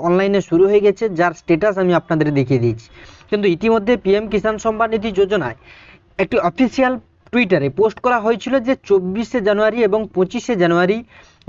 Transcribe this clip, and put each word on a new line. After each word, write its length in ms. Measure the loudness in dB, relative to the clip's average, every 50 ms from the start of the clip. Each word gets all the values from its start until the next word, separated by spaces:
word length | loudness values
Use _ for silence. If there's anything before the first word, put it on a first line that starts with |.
| 0 0
অনলাইনে 340 | 0 0 0 0 0 -2 -2 0
শুরু 140 | 2 2 2 4
হয়ে 160 | 4 2 2
গেছে, 200 | 2 0 0 -4 -4 -2 0
যার 140 | 0 0 -2 -4
স্ট্যাটাস 360 | _ -2 0 0 2 0 0 0 0
আমি 100 | 0 0 0
আপনাদের 280 | 0 -2 0 0 2 2 2 0
দেখিয়ে 240 | 0 0 0 0 0
দিয়েছি। 240 | 0 -2 -4 -10 -18 -20 -20 -20 -20 -20 -20 -8 _
কিন্তু 180 | -4 0 2 0 0
ইতিমধ্যে 380 | 2 0 0 0 2 2 0 -2 0 2
পিএম 220 | 0 0 0 0 -2
কিষাণ 240 | -4 -2 -2 -2 -4 -2 -2
সম্মান 240 | -4 -2 0 -2 -2 -2
নিধি 160 | -4 -4 -4 0 0
যোজনায় 380 | 0 0 0 -2 -2 -2 -6 -8 _ -20 -20 -20 -20 -20 -20 -20 _ _ _ -6 -4
একটি 120 | -2 0 0 0 -2
অফিসিয়াল 440 | 0 0 -2 0 0 0 0 0 -2 -4 -10 _ _ _ _ -4
টুইটারে 360 | -2 -2 0 2 2 0 0 -2 0 0
পোস্ট 180 | 0 0 0 -2 -2
করা 120 | -2 0 0 0
হয়েছিল 280 | 0 -2 -2 -2 -2 -2 -2 0 -2
যে 60 | -4 -4 _ 0
চব্বিশে 500 | 2 2 2 -2 -4 -6 -6 -4 -4 -2 0 0
জানুয়ারি 320 | 0 2 2 0 2 0 0 0
এবং 120 | 0 0 -2 -4 -2
পঁচিশে 380 | -2 -2 -2 -2 -6 -4 -4 0 0 2
জানুয়ারি 340 | 2 2 2 2 0 -2 -4 -6 -12 -20 -20 -20 _ _ _ _